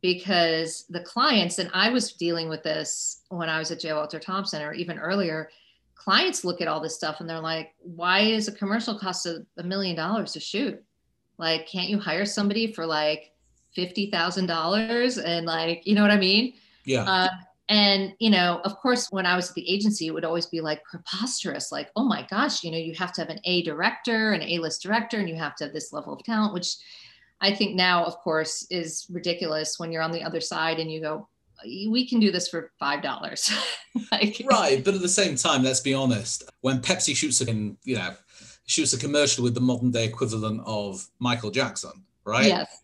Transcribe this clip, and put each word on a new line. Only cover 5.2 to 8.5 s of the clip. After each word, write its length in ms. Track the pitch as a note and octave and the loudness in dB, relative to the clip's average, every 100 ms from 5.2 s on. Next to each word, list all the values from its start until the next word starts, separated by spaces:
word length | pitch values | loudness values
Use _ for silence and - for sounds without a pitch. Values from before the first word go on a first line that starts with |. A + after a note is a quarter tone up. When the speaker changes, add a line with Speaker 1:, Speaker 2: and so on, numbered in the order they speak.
| F3 D#3 D#3 _ _ _ _ | 0 -2 -6 _ _ _ _
Speaker 1:
clients 500 | _ - G#3 F#4 - | _ 2 4 4 0
look 160 | F3+ F3 | -4 -2
at 60 | E3 | -2
all 120 | D#3 | -2
this 160 | D3+ - | -4 -4
stuff 240 | D#3+ D#3 | -6 -6
and 100 | E3 | -8
they're 80 | E3 | -6
like, 340 | D#3+ D#3+ D#3+ _ | -4 -4 -6 _
"Why 420 | F3+ E3 F3 F#3+ | -18 -6 2 4
is 280 | G#3+ A3 | 4 2
a 40 | G#3 | -2